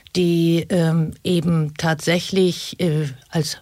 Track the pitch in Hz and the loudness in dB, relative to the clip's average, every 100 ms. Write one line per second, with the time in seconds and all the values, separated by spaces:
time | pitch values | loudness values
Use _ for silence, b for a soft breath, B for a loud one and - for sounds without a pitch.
0 | - 180 175 170 165 165 156 185 165 165 | -6 0 2 2 2 2 0 0 2 2
1 | 156 - - 175 165 165 151 - 165 156 | 0 -4 -2 0 2 0 0 -2 -2 0
2 | - 175 - 190 185 170 - - 180 151 | 0 -2 0 0 2 0 -8 -4 -2 0
3 | 147 127 _ 165 151 - | -2 -8 _ -4 -4 -8